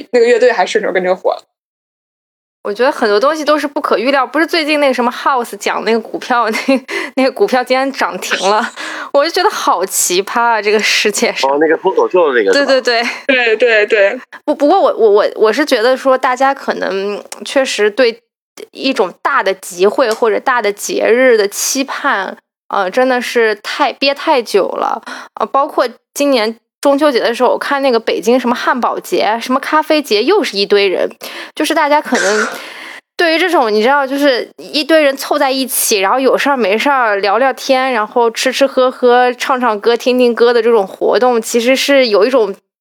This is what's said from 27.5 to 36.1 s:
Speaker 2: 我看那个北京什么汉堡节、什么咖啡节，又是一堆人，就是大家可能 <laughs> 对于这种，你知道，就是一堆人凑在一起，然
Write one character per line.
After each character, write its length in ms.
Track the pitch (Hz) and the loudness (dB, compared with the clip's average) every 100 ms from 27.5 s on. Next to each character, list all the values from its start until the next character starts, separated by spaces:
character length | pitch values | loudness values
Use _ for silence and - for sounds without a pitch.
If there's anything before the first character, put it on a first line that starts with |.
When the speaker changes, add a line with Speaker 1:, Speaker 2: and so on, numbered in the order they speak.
Speaker 2:
我 80 | - | 0
看 220 | - 277 | -2 -2
那 100 | 277 | 0
个 80 | 226 | 0
北 220 | 226 - | -2 -2
京 180 | 185 254 | 0 2
什 80 | 240 | 0
么 60 | |
汉 240 | 240 - 269 | -2 -2 0
堡 200 | 220 - | -2 -4
节、 400 | - 180 196 226 | -4 -2 0 -2
什 120 | 240 | -2
么 60 | 262 | -4
咖 220 | - 311 | 0 -2
啡 180 | 311 311 | 0 -2
节， 200 | - 202 | 0 0
又 200 | 254 415 | 2 0
是 140 | 262 196 | 0 -4
一 80 | |
堆 240 | 196 202 196 | 0 2 2
人， 220 | 175 - - - - - | 0 -4 -6 -16 -14 -16
就 80 | - | -6
是 120 | 302 | -2
大 140 | 320 294 | 0 2
家 100 | 294 | 0
可 180 | 294 233 | 0 -2
能 300 | 190 214 226 - - - | 0 0 -2 -6 -14 -18
<laughs> 400 | - - _ - | -18 -20 _ -2
对 160 | 339 | 0
于 40 | 320 | 0
这 120 | 359 | 2
种， 200 | 320 226 | 2 2
你 120 | 208 | 2
知 60 | 226 | 2
道， 180 | 285 269 | 2 0
就 100 | 277 | 0
是 320 | 285 240 - - | 0 0 -4 -14
一 260 | 160 277 | -8 -6
堆 200 | 294 320 | 0 2
人 120 | 285 | 2
凑 240 | 269 - 294 | -2 -4 -2
在 120 | 277 | 0
一 160 | 269 254 | 0 -2
起， 340 | - - 202 | -4 -2 0
然 100 | 190 | 0